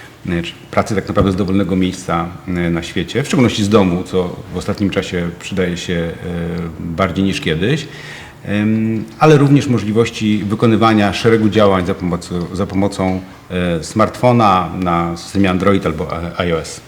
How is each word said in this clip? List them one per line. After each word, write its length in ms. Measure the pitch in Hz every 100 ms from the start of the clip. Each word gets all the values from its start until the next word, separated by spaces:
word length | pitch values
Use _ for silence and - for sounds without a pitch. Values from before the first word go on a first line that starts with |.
| - - -
e, 120 | 87
czy 120 | 82 - -
pracy 240 | - - 101
tak 120 | -
naprawdę 240 | 104 98
z 40 | 92
dowolnego 400 | 92 98 87 95
miejsca, 520 | 92 90 - 85 87 90 -
e, 40 |
na 320 | 87 87 85
świecie, 400 | - 98 85 117
w 40 | 143
szczególności 360 | 165 117 110
z 60 | 101
domu, 340 | 107 92 87
co 320 | - 92 90 - -
w 40 | 87
ostatnim 320 | 87 101 98
czasie 400 | 98 92 90 85 85
przydaje 380 | - 92 87 85
się, 160 | -
e, 200 | 87 85 - 87 87 85 85 85 78
bardziej 460 | 85 82 92 95 98
niż 160 | -
kiedyś, 460 | - 80 101 156 - - - - - - 98
em, 580 | 101 107 110 110 110 107 -
ale 180 | 156 147
również 300 | 139 143 127
możliwości 760 | 117 104 107 113 - 107 107
wykonywania 680 | 104 104 120 107 113 107 101
szeregu 360 | - 113 113 110
działań 360 | 104 101 95 87
za 80 |
pomocą, 640 | 95 90 85 - 87 82 92
za 100 | 98
pomocą, 560 | 95 101 - 95 92 92 - -
e, 340 | 92 90 85
smartfona 840 | 76 107 107 - 123 120 107 92 85 92
na 380 | 90 85 85 85
systemie 320 | - 98 98
Android 360 | 90 95 95 -
albo, 220 | 87 80 80 85 -
e, 80 | 87
I 40 |
O 60 | 80
S. 220 | 78 -